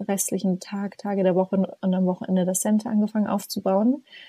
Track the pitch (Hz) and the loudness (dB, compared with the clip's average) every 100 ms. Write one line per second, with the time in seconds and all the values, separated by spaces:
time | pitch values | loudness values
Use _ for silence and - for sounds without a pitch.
0 | 202 196 - 190 190 185 - 202 202 - | -4 -2 -2 -2 0 -2 -4 -6 -6 -6
1 | 202 196 185 180 185 190 185 - 190 185 | -4 2 4 4 2 0 -2 -2 0 2
2 | 185 180 - 185 180 185 214 214 233 214 | 2 0 0 0 2 0 2 0 2 0
3 | 208 214 208 202 - - 190 190 226 277 | 0 0 0 -2 -4 -4 0 2 2 0
4 | - - | -6 -20